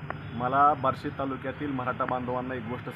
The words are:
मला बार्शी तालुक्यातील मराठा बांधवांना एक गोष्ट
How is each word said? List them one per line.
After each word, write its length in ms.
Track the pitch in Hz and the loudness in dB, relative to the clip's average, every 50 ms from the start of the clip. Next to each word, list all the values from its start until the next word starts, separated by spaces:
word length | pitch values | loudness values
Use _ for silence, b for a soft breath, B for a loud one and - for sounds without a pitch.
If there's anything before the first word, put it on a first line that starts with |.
| - - - - - - - | -8 -8 -8 -8 -8 -8 -4
मला 380 | 117 123 127 135 139 143 147 151 | -2 0 2 6 6 8 8 6
बार्शी 360 | 139 131 131 127 - - 147 | 6 4 2 0 0 -4 -6
तालुक्यातील 640 | 139 - 139 135 131 123 131 131 131 - 147 147 | -4 -2 -2 -2 -2 -2 -4 -6 -4 -4 -4 -2
मराठा 340 | 135 127 123 127 120 117 131 | -2 -2 0 -2 0 0 0
बांधवांना 500 | 123 127 127 123 123 123 127 123 127 131 | 0 0 0 0 0 -2 -2 -2 -4 -4
एक 80 | 127 110 113 | -6 -4 -4
गोष्ट 200 | 123 123 - 127 120 | -6 -6 -6 -8 -6